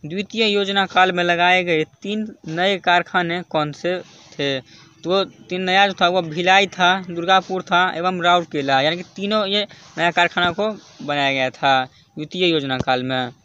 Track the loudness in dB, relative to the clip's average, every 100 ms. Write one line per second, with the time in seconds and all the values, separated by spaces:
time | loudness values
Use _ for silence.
0 | -8 -8 -6 0 0 2 0 0 0 2
1 | 2 2 0 2 4 4 2 0 -2 _
2 | -8 -6 -6 -10 -8 -2 0 0 2 0
3 | 0 -2 -2 -4 -4 -2 -2 -4 -6 -6
4 | -8 -20 -20 -6 -4 -4 -8 -20 -20 _
5 | -2 -2 -2 -8 -10 -6 0 2 2 2
6 | 2 2 -2 -2 4 4 4 2 2 2
7 | -2 -6 2 2 2 -8 0 0 0 -2
8 | -4 0 2 2 0 -6 0 2 2 -2
9 | -10 -10 -2 -2 0 -2 -4 -12 -16 -2
10 | 0 2 0 2 -2 0 -4 -4 -16 -14
11 | -6 -2 0 0 -2 0 0 2 0 _
12 | _ -14 -10 -2 0 0 -2 -4 0 -2
13 | -2 -4 -6 -10